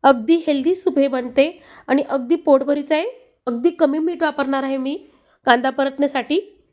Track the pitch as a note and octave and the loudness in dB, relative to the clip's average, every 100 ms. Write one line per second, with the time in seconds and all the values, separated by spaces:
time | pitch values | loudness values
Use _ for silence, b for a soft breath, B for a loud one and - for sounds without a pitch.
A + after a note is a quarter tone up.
0 | C4 B3+ A3 E4+ D#4+ C#4+ C4+ F#4 - C#4 | 4 4 2 0 2 -2 0 -2 -2 0
1 | C#4 B3+ B3 B3 D4 F4+ B B B C4+ | 0 -2 -4 0 0 0 B B B -2
2 | - C#4 A#3+ E4 D#4+ C4+ C#4 D4 C#4+ D#4 | 0 -4 0 -2 4 4 4 -4 0 -2
3 | G4+ C5 _ _ - A#3 C#4 F4 D#4 D4+ | -2 -8 _ _ -8 -2 -2 2 0 0
4 | D#4+ E4+ D#4+ D4 C4+ C4+ C4+ C4+ C4 D#4 | -4 -2 -4 -2 -4 -2 -4 -4 -6 -8
5 | - b b b - A#3+ C4 C4+ C4+ C4+ | -12 b b b 0 2 2 -2 -4 0
6 | C#4 C#4 A#3 D#4 G#4+ _ _ | -2 -2 -2 -4 -4 _ _